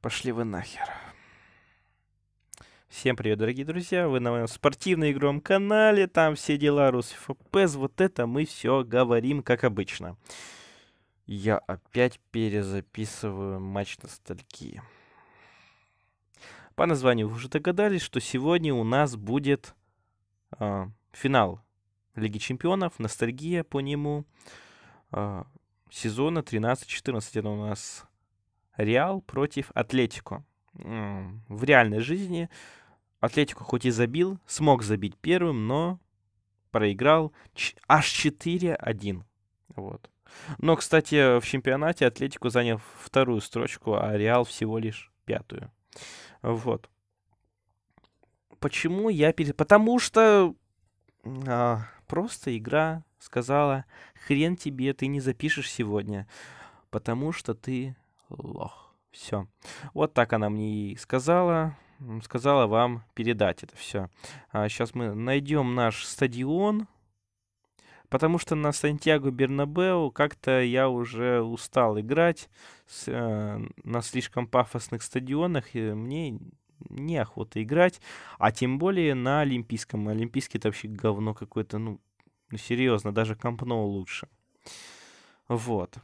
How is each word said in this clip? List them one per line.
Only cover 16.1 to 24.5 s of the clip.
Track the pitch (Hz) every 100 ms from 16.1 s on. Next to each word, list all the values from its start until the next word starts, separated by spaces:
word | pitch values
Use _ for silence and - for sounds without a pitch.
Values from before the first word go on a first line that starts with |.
| _ _ _ - - -
По | - 170
названию | 147 127 120 107
вы | 113
уже | 127
догадались, | 156 151 175 208 190
что | - -
сегодня | - - 139 175 160
у | 127
нас | 110 127 147
будет, | 113 101 131 139 139 - _ _ _ _ _ _ _ _
а, | - 104 98 95 - _
финал | - 135 135 101 95 _ _ _ _ _ -
Лиги | 110 104
Чемпионов, | - 127 170 190 180 -
ностальгия | 110 - 117 127 156 175
по | 160 143
нему, | 139 147 147 147 147 _ -